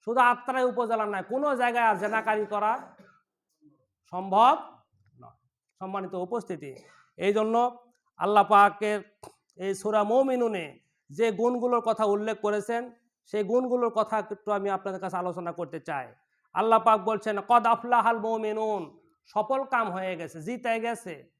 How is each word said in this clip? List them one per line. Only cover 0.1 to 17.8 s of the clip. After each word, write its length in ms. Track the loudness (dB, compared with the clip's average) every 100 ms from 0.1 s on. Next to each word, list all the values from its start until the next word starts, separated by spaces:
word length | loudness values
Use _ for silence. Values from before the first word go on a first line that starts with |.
| 2
আত্রাই 440 | 4 2 -2 0
উপজেলা 420 | 0 0 -2 -2 -2
নয়, 180 | -4
কোনো 320 | -4 -4 -2 0
জায়গায় 300 | 0 2 2
আর 100 | 2
জেনাকারী 500 | 0 -2 0 -2 -2
করা 500 | -2 -2 -2 -6 _ -20 _ _ _ _ _ _ _ _ _ _
সম্ভব 480 | -10 0 6 6 6 -2 -20 _ _ _ _
নয়। 180 | -20 _ _ _ _ _
সম্মানিত 340 | -8 -8 -6
উপস্থিতি, 600 | -8 -4 -6 -6 -10 -10 -16 -20 _ _ -2
এই 160 | 0
জন্য 440 | 2 2 2 0 -2 _ _ _ -4
আল্লাহ 260 | 4 4
পাকের 560 | 6 8 6 4 -4 -4 -6 _ -20 _ _ _
এই 200 | -6 -4
সূরা 280 | 0 0
মুমিনুনে 760 | 2 2 2 0 0 -2 -8 -14 _ _ _
যে 220 | -2 -2
গুণগুলোর 500 | 2 0 0 0 0
কথা 240 | 0 0 2
উল্লেখ 360 | 0 -2 -4
করেছেন, 500 | -2 -2 -2 -6 -6 -16 _ _ _
সেই 180 | -6
গুণগুলোর 460 | 0 0 0 0 0
কথা 300 | -2 -2 -2
একটু 320 | -6 -10 -4
আমি 180 | -4 -2
আপনাদের 320 | -4 -6 -8
কাছে 160 | -6 -6
আলোচনা 340 | -6 -6 -8
করতে 280 | -8 -10 -10
চাই। 340 | -8 -10 -10 _ _ _ _
আল্লাহ 260 | -2 4 4
পাক 200 | 6 4
বলছেন, 420 | 2 -4 -4 -6
"কদ 260 | 4 4 4
আফলাহাল 520 | 0